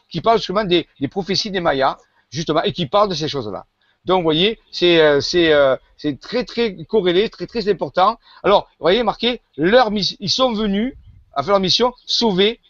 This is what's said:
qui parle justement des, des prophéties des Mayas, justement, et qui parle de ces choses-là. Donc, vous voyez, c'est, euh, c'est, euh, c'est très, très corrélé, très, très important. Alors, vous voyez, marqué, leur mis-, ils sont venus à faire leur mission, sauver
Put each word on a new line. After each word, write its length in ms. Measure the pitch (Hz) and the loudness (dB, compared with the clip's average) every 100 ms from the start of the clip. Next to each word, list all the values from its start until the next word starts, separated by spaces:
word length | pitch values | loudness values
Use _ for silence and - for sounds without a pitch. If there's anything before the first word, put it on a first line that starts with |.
| _ | _
qui 100 | 165 | -4
parle 180 | 214 220 | 0 0
justement 260 | - 190 | 0 -4
des, 240 | 208 175 - _ | 0 0 -2 _
des 100 | 139 | -8
prophéties 420 | 196 185 185 214 | -6 -4 -4 -4
des 100 | 185 | -4
Mayas, 360 | 170 135 135 - _ _ _ | -2 0 -2 -2 _ _ _
justement, 280 | 135 160 156 | -10 -2 -2
et 100 | 202 | -2
qui 140 | - 160 | -4 -2
parle 220 | 202 208 | 0 0
de 60 | |
ces 140 | 156 151 | -2 -6
choses-là. 360 | 139 107 90 - _ _ _ | -6 -8 -10 -14 _ _ _
Donc, 140 | - 185 | -2 0
vous 60 | |
voyez, 340 | 165 156 202 220 _ | 2 2 0 -2 _
c'est, 300 | - 175 165 | -2 2 6
euh, 200 | 151 143 | 6 4
c'est, 300 | - 175 165 | 0 0 2
euh, 240 | 147 139 127 _ _ | 4 4 2 _ _
c'est 240 | 147 131 | -8 -8
très, 240 | - 233 | -6 -6
très 320 | 202 - 233 170 | -6 -4 -4 -4
corrélé, 460 | 156 190 180 175 226 | -4 0 2 0 0
très, 160 | - 180 | -4 -10
très 220 | 240 196 | -8 -4
important. 500 | 175 160 - 190 233 _ - | -4 -2 0 0 0 _ -6
Alors, 200 | 175 196 - _ | 2 2 2 _
vous 60 | |
voyez, 180 | 156 214 | 0 0
marqué, 380 | 220 175 233 233 _ - | 0 -2 -4 -4 _ -4
leur 340 | 170 247 220 | 2 4 4
mis-, 260 | 208 175 - | 0 -4 -6
ils 100 | 190 | -6
sont 220 | - 262 | -2 -2
venus 420 | 208 214 196 247 - - - _ | 0 -2 -2 -4 -8 -20 -20 _
à 100 | - | -8
faire 100 | 143 | 0
leur 80 | 196 | 0
mission, 340 | 185 - 247 247 | 2 0 0 -4
sauver 560 | - - 233 180 202 240 _ | -8 -2 -2 2 0 -2 _